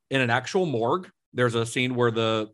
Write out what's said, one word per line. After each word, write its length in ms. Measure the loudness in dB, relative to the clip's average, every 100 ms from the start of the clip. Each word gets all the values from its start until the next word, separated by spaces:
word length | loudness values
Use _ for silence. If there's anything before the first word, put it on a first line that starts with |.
| -4
in 120 | 0
an 80 | 2
actual 340 | 0 0 -2 0
morgue. 460 | 0 0 -2 -6 _ _
There's 200 | 0 0 0
a 100 | -2
scene 280 | -2 -2 2
where 160 | 0
the, 380 | 2 0 0 -4